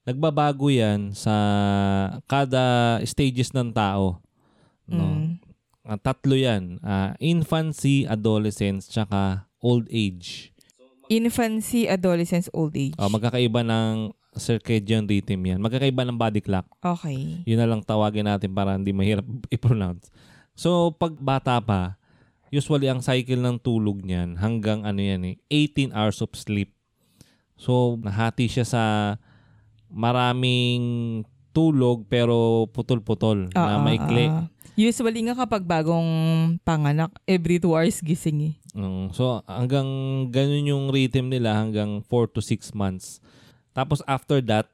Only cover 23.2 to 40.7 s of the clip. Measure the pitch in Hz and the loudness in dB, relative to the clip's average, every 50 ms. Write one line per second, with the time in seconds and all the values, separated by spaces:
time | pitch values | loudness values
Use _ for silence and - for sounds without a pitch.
23.2 | 120 123 127 123 123 123 123 117 _ 127 117 113 107 104 101 98 92 95 92 87 | 0 0 -2 0 0 -2 -2 -2 _ 0 0 2 2 0 -2 -4 -4 -4 -2 -2
24.2 | 87 87 85 85 98 113 117 113 104 107 107 110 104 104 101 98 101 101 98 90 | -2 -4 -4 -2 -2 -2 -2 0 0 -2 -2 -2 -2 -4 -2 -2 0 -2 -2 -2
25.2 | 90 90 92 _ _ _ 147 151 151 147 _ 143 139 131 - 107 107 107 - - | -4 -6 -8 _ _ _ 0 0 0 0 _ -2 -2 -2 0 0 0 0 0 -2
26.2 | 113 - - - - - 107 101 98 - _ _ _ _ _ _ _ _ _ _ | -6 -8 -8 -14 -8 -4 -2 -2 -2 -4 _ _ _ _ _ _ _ _ _ _
27.2 | - _ _ _ _ _ _ _ - - 123 123 123 120 120 117 117 104 95 104 | -20 _ _ _ _ _ _ _ -2 0 2 2 2 2 0 -2 -6 -4 -2 -2
28.2 | 113 113 - - 123 110 - 131 120 - - 117 113 110 107 107 104 104 104 - | -2 -2 0 0 -2 0 0 -2 -2 0 0 0 2 2 0 0 0 -2 -4 -6
29.2 | _ _ _ _ _ _ _ _ _ _ _ _ _ _ - 110 113 120 123 123 | _ _ _ _ _ _ _ _ _ _ _ _ _ _ -8 -2 0 0 2 2
30.2 | 123 123 123 123 127 127 123 123 123 120 123 123 120 120 120 120 117 117 113 113 | 2 2 0 0 0 0 2 2 2 0 0 0 -2 -2 -2 -4 -4 -4 -6 -6
31.2 | 107 _ _ _ _ _ _ 160 160 160 151 135 123 123 123 113 104 98 - 120 | -8 _ _ _ _ _ _ 2 2 4 4 4 4 4 2 0 -2 -2 0 2
32.2 | 120 117 117 117 117 113 113 113 113 110 - - 117 - 131 120 107 - 110 - | 2 4 4 4 4 4 4 2 0 0 -2 -8 -2 0 -2 -2 0 -2 -2 2
33.2 | - 113 107 101 92 90 92 180 - 104 104 - - 147 151 - - - 117 127 | 2 2 2 2 -2 -2 0 0 2 2 2 2 2 2 2 2 0 0 2 2
34.2 | 156 156 156 165 165 165 _ _ - - - - 214 233 226 - 240 226 226 233 | 2 2 2 0 -2 -6 _ _ -20 -6 0 2 2 2 2 2 -2 -2 0 -2
35.2 | 220 233 247 247 254 220 233 208 185 170 175 160 156 160 170 165 165 165 160 160 | -4 -4 -2 -2 -2 -2 -2 -4 0 0 0 2 2 2 2 2 2 0 0 2
36.2 | 160 160 165 160 160 165 165 170 _ - 160 151 151 143 143 156 160 - _ - | 2 2 4 4 4 2 0 0 _ 0 0 2 2 2 2 2 0 -2 _ -10
37.2 | _ - 190 180 165 165 175 175 175 175 160 160 165 214 226 - 175 151 156 139 | _ 0 0 2 4 2 2 2 4 2 4 4 2 2 0 -2 -2 -2 -2 0
38.2 | - 165 151 147 151 156 151 _ _ - - 104 98 95 95 95 95 95 90 - | 0 -2 0 0 -2 -2 -4 _ _ -14 -8 -6 -6 -4 -4 -4 -6 -6 -2 0
39.2 | 127 127 120 101 - - 92 117 123 127 135 139 135 135 135 135 135 135 135 135 | 0 0 0 -4 -6 -8 -4 -4 -2 0 0 0 0 -2 -4 -4 -4 -4 -2 -2
40.2 | 131 123 120 135 139 143 143 147 143 143 | -4 -2 0 0 2 2 0 0 0 0